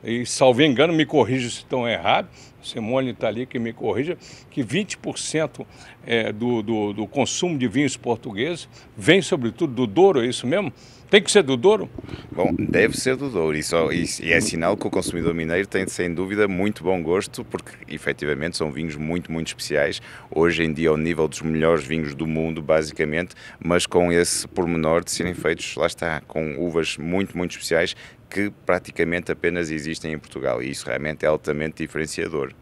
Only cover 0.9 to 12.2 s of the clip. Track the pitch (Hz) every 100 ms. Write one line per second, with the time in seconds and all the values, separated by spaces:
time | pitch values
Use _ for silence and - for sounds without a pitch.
0.9 | 160 151 156 110 131 120 - - 131 117
1.9 | 95 90 151 190 - - - - 123 107
2.9 | 127 131 107 117 107 123 123 117 110 113
3.9 | 101 151 175 - - - - 202 170 214
4.9 | - - - - 156 151 - - - -
5.9 | - - 117 107 107 120 120 107 110 104
6.9 | 101 104 139 120 - 180 147 123 117 147
7.9 | - 123 117 127 101 147 175 - - -
8.9 | - 98 190 - 165 117 - 160 117 120
9.9 | 98 196 151 120 117 120 175 175 - -
10.9 | - - 208 - 208 143 131 180 214 170
11.9 | - - -